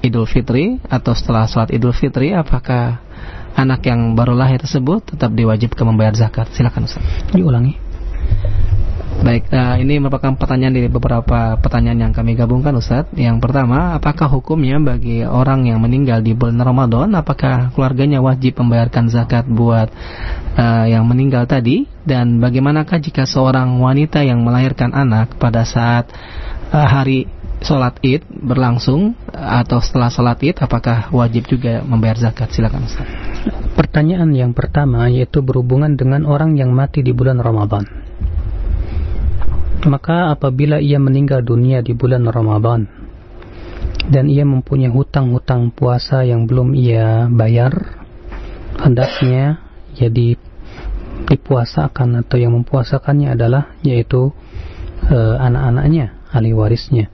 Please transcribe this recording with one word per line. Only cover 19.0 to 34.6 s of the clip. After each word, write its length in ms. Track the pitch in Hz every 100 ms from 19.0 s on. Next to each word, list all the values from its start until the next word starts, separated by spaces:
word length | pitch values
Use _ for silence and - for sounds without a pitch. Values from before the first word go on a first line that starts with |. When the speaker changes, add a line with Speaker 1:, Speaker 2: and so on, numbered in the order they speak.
| 117
Speaker 1:
zakat 400 | 120 117 120 123
buat, 400 | 113 117 113 110 - - - - - - -
eh, 320 | 117 117 113
yang 160 | 113 113
meninggal 400 | 123 135 127 120
tadi? 400 | 139 117 165 285 -
Dan 400 | - 131 120 117
bagaimanakah 560 | 123 123 139 151 151 175
jika 240 | 151 -
seorang 560 | 131 - 131 131 127 127
wanita 480 | 127 135 151 156 139
yang 160 | 120
melahirkan 480 | 117 123 131 131 120
anak 480 | 143 135 110 117 -
pada 240 | 123 113
saat, 480 | 120 - 120 120 120 - - - - - - 156
eh, 80 |
hari 400 | 143 135 135 131 - - - -
sholat 400 | - 143 123 -
Id 240 | 135 139 -
berlangsung 880 | - - 127 127 120 - 135 208 233 -
atau 480 | - 85 123 120 123
setelah 320 | - 135 120
sholat 300 | - 120 120
Id, 160 | 139 180
apakah 480 | - 117 - 117 107 131
wajib 320 | 117 117 113
juga 320 | 127 123 117
membayar 400 | - 117 110 110
zakat? 320 | 120 - 113
Silakan, 400 | - 110 139 123
Ustaz. 160 | - - - - - - - - -
Speaker 2:
Pertanyaan 560 | 147 156 151 180 165 139
yang 160 | 123
pertama, 560 | 120